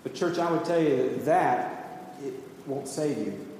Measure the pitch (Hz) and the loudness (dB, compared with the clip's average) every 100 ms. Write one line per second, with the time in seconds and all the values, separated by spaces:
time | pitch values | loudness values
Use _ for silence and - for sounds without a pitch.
0 | - - 180 170 170 160 - 170 156 131 | -8 -2 0 2 2 2 2 4 4 4
1 | 127 - - 175 147 123 - - - - | 2 0 4 4 6 2 0 -6 -10 -12
2 | - - 139 127 - - - 139 - - | -14 -10 -10 -10 -12 -14 -6 -4 -4 -2
3 | 151 120 104 98 - - | 0 0 -2 -6 -10 -14